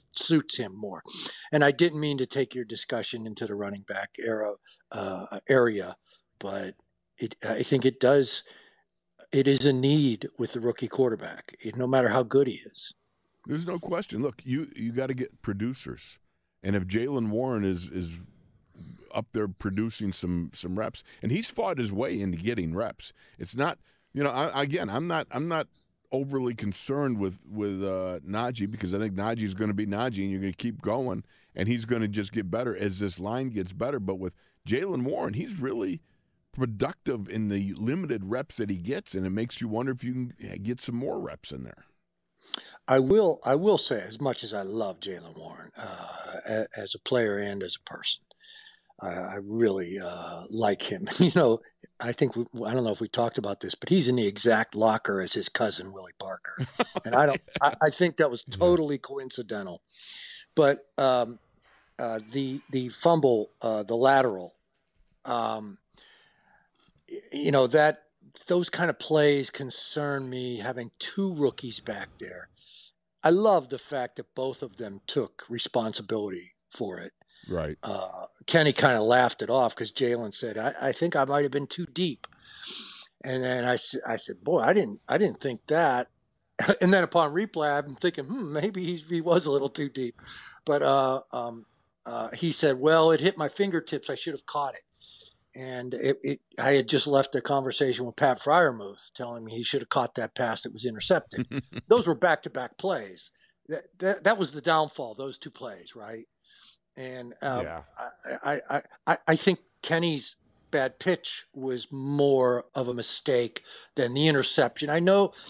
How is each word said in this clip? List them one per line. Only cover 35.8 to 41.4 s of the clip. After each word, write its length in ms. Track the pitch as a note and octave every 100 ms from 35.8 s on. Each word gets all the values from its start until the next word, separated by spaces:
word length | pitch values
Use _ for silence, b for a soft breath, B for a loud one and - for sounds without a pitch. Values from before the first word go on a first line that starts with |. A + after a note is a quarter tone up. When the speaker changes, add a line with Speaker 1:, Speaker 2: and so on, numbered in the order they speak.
| F#2+ F#2 _ _ _ _ _
Speaker 2:
productive 800 | - B2+ G2+ C3+ - - A#2+ F#2+
in 200 | G#2+ G#2
the 240 | G2+ G2 F#2
limited 560 | A2+ E3+ E3 A2+ F#2+
reps 260 | B2 C#3+ -
that 140 | G#2
he 60 | F#2+
gets, 360 | F2 D#3+ -
and 140 | F#2+ F#2
it 40 |
makes 300 | G2+ A#2+ -
you 60 | A#2
wonder 240 | G#2+ C3
if 120 | B2
you 100 | B2
can 200 | B2+ B2 - G#2 F2+
get 180 | G2+ B2
some 140 | - A#2+
more 240 | C3+ -
reps 320 | - D#2